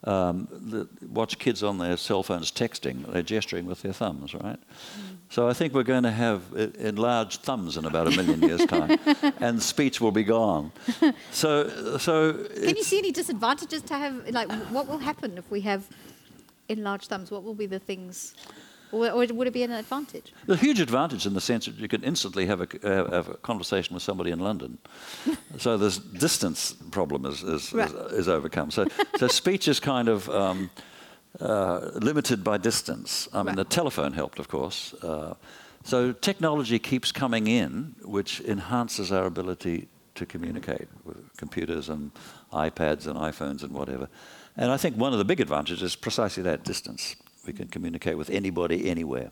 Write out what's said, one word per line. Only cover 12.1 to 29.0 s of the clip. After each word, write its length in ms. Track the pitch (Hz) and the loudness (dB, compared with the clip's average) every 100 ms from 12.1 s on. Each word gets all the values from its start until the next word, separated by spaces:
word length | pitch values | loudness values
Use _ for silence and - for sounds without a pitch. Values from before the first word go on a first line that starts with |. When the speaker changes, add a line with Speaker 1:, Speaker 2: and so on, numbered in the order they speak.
| 160 160 | 6 6
Speaker 2:
Can 300 | 151 - - | 4 -4 -2
you 60 | - | 0
Speaker 1:
it's 160 | 415 427 | 2 2
Speaker 2:
see 100 | 392 | 2
any 160 | 392 | 2
disadvantages 680 | 311 359 240 226 277 320 311 | 0 -2 0 0 0 -2 -8
to 100 | - | -4
have, 340 | 285 285 262 - | -4 -4 -6 -4
like, 220 | 240 220 220 202 | -2 -2 -4 -4
what 180 | 233 285 | -4 -2
will 80 | 302 | -4
happen 380 | 269 294 247 180 | -4 -4 -6 -8
if 120 | 180 | -6
we 120 | 208 | -4
have 260 | 202 196 196 - - - - - - _ _ | 0 -2 -4 -18 -20 -20 -20 -20 -20 _ _
enlarged 400 | 220 208 196 - | -4 -2 -4 -4
thumbs? 240 | 196 180 | -8 -6
What 120 | 208 190 | -10 -8
will 100 | 214 | -6
be 100 | 208 | -4
the 140 | 190 | -6
things, 560 | 190 190 185 180 - - - - - - - | -6 -8 -8 -12 -14 -14 -20 -20 -20 -20 -6
or, 180 | 214 233 | 0 2
or 160 | 226 240 | 4 2
would 220 | 233 254 | 2 0
it 60 | |
be 100 | 247 | 0
an 80 | 240 | -2
advantage? 600 | 233 226 262 294 - - - - | -4 -6 -6 -6 -12 -16 -14 0
Speaker 1:
A 80 | 180 | 4
huge 240 | - 208 | 6 4
advantage 460 | 147 120 160 110 101 | 4 4 2 0 0
in 80 | |
the 80 | 98 | 0
sense 240 | - 117 113 | 2 0 -2
that 100 | 107 | -8
you 120 | 110 | -2
can 160 | 110 | 0
instantly 420 | 92 180 98 95 92 | 0 0 -2 0 2
have 160 | 98 | 2
a, 60 | 90 - 104 | -2 -4 2
uh, 220 | 98 92 | 2 4
have 180 | 90 85 | 2 0
a 40 | - | -8
conversation 580 | - 110 87 98 85 87 | -4 -4 0 0 0 -4
with 80 | |
somebody 280 | - 95 87 | -4 -2 0
in 80 | 85 | 0
London. 380 | 95 104 62 60 - - - - - | -2 -2 -6 -12 -18 -20 -16 -6 -4
<laughs> 120 | 311 - 143 | -4 -6 -4
So 180 | 123 113 | 0 4
this 220 | 104 92 | 2 0
distance 720 | - 90 151 - 95 78 - - 78 | -8 0 2 2 0 -2 -4 -6 -8
problem 380 | 101 82 71 67 | -2 0 0 -2
is, 160 | 71 | -6
is, 280 | 90 78 - | -2 -2 -2
Speaker 2:
Right. 140 | 226 220 | 0 0
Speaker 1:
is, 40 | - - | -2 -4
is 140 | 107 87 | 0 4
overcome. 440 | 82 76 - 76 | 2 2 -2 -2
So, 160 | 78 95 - | 0 0 2